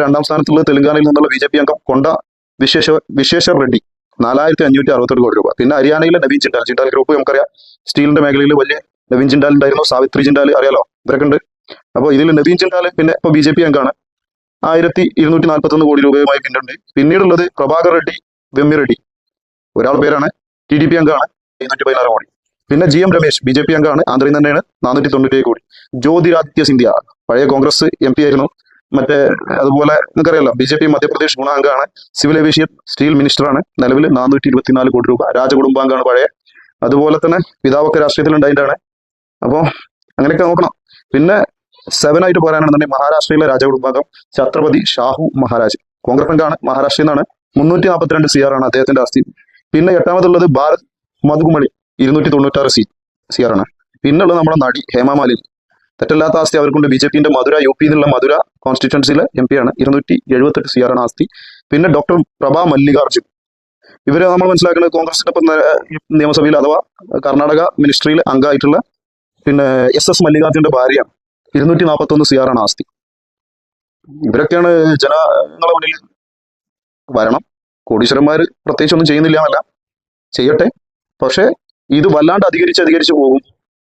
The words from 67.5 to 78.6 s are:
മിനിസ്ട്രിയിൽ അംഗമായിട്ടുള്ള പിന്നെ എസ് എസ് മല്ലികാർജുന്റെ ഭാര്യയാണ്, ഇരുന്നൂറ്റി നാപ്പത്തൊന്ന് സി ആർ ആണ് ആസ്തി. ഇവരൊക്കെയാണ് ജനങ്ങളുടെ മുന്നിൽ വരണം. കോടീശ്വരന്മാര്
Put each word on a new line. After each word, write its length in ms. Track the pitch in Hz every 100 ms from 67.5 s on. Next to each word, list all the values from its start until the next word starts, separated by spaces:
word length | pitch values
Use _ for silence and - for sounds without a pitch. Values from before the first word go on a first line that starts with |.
| 156 175 -
മിനിസ്ട്രിയിൽ 360 | 143 139 156 160 -
അംഗമായിട്ടുള്ള 460 | 135 147 139 139 147 - _ _ _ _ _ -
പിന്നെ 200 | 143 139 131 127 -
എസ് 120 | -
എസ് 100 | 170 156
മല്ലികാർജുന്റെ 440 | 151 160 147 156 131
ഭാര്യയാണ്, 340 | 127 139 - _ _ _ _
ഇരുന്നൂറ്റി 300 | 143 156 165 170
നാപ്പത്തൊന്ന് 360 | 147 147 151 147
സി 80 | 131
ആർ 60 | 131
ആണ് 80 | 117 104
ആസ്തി. 180 | - - _ _ _ _ _ _ _ _ _ _ _ - 147 147
ഇവരൊക്കെയാണ് 420 | 113 151 175 175 170 160 151
ജനങ്ങളുടെ 720 | 143 151 156 151 151 160 165
മുന്നിൽ 180 | 165 156 165 _ _ _ _ _ _ _ _ _ _ -
വരണം. 340 | 123 110 135 - _ _ _ -
കോടീശ്വരന്മാര് 560 | 110 120 139 147 156 170 -